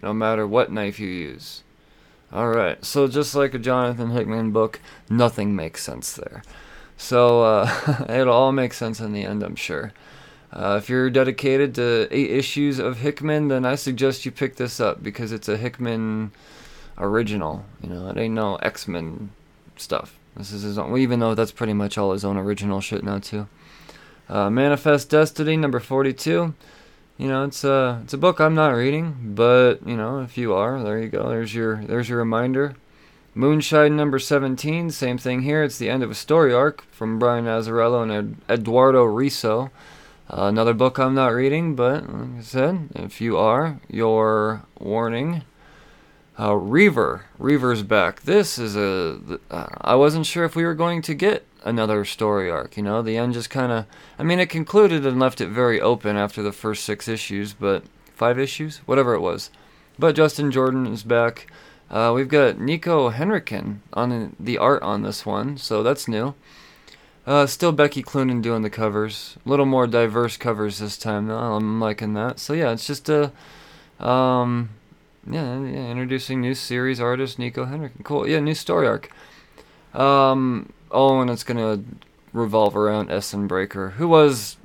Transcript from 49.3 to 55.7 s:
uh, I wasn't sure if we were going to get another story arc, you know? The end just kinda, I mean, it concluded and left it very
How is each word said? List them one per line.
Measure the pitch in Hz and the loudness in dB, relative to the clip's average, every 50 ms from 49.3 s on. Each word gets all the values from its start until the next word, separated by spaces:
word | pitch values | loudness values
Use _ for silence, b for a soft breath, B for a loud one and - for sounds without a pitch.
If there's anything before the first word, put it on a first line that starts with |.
| 87 - - - | -12 -12 -12 -10
uh, | - 85 - - - - | -10 -10 -10 -10 -12 -6
I | - - 117 | 0 2 6
wasn't | 131 143 151 156 160 156 | 6 6 6 4 2 -2
sure | - - 175 170 | -4 -2 -2 -2
if | 160 - | -2 0
we | 165 170 | 0 -2
were | 170 165 | -2 0
going | 156 170 170 175 165 156 | 0 -2 -2 -2 -4 -4
to | - 156 | -6 -4
get | 139 175 208 214 - - _ _ _ - | 0 0 0 0 0 -4 _ _ _ -6
another | - 117 117 110 107 107 104 101 | -4 -2 0 0 2 0 0 -2
story | - - - 110 107 104 101 92 90 | -2 -4 -2 0 0 2 0 0 0
arc, | 82 71 62 - - 107 | -2 -4 -4 -6 -8 -6
you | 104 | -4
know? | 101 107 113 | -2 -2 -2
The | 117 110 110 113 | -2 -2 -2 -2
end | 120 123 120 | -2 -2 -2
just | 117 113 - | -4 -6 -6
kinda, | - 135 127 123 117 113 107 B B B B B B B | -4 -4 -2 -2 -2 -2 -4 B B B B B B B
I | - | -2
mean, | 160 175 180 | 0 2 2
it | 180 175 | 0 0
concluded | - 165 156 - - 208 214 190 165 151 139 | -2 -6 -4 0 4 6 6 6 6 2 0
and | 135 127 127 | 0 2 2
left | 131 131 127 - | 2 2 0 -2
it | 113 85 | -6 -4
very | 104 123 127 120 | -2 0 2 2